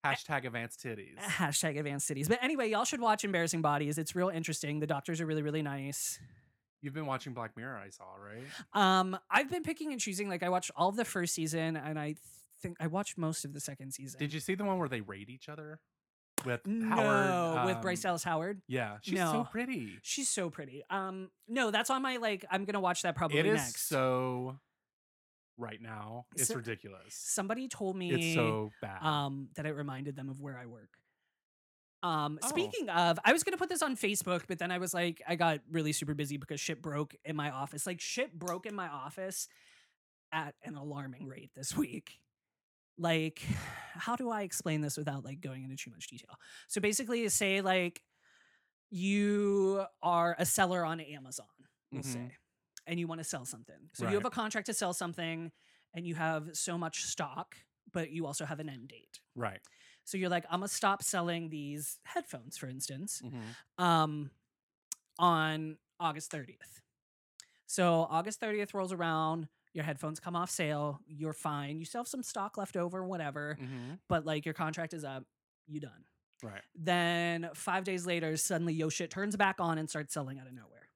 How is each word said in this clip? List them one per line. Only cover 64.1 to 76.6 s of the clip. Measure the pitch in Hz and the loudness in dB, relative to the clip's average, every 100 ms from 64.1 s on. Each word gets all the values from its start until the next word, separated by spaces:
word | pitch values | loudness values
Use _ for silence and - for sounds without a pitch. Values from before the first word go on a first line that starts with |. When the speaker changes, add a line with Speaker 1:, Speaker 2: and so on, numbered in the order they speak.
| 151 143 _ _ _ _ _ _ - _ - | 2 -6 _ _ _ _ _ _ -14 _ 4
Speaker 2:
on | 175 165 156 156 156 156 _ _ | 6 6 4 0 -4 -8 _ _
August | 170 151 - | -2 -2 -6
thirtieth. | 156 127 - - - _ _ _ _ _ _ - _ - | -8 -10 -16 -20 -20 _ _ _ _ _ _ -20 _ -6
So | - 175 165 160 | 4 6 6 4
August | 156 196 220 | 2 0 -4
thirtieth | 220 214 202 | -2 -2 -2
rolls | 202 185 | -2 -2
around, | 185 165 160 160 165 156 _ _ | 0 0 2 2 0 -4 _ _
your | 165 | -6
headphones | 151 143 156 156 | -4 -4 -6 -6
come | - 175 | -6 -4
off | 180 | -4
sale, | - 156 147 147 143 - | -2 0 0 -2 -4 -10
you're | 151 156 | -8 -6
fine. | 151 160 143 139 156 | -4 -4 -4 -4 -6
You | 160 | -6
still | 240 | -8
have | 247 | -6
some | 269 | -6
stock | 240 - 202 - | -6 -4 -6 -4
left | 196 185 | -4 -2
over, | 175 185 | -2 -2
whatever, | 185 185 147 143 147 147 | -4 -2 -4 -4 -4 -6
Speaker 1:
Mm-hmm. | 127 131 123 175 _ | -6 -6 -8 -10 _
Speaker 2:
but, | 170 156 | 0 2
like, | 156 | -2
your | 151 | -2
contract | 151 160 156 165 | -2 -2 -2 -6
is | 170 | -6
up, | 147 131 127 _ _ _ - | -6 -8 -12 _ _ _ -12
you | 151 | -10
done. | 143 - - _ _ _ | -10 -16 -20 _ _ _
Speaker 1:
Right. | 117 98 | -12 -10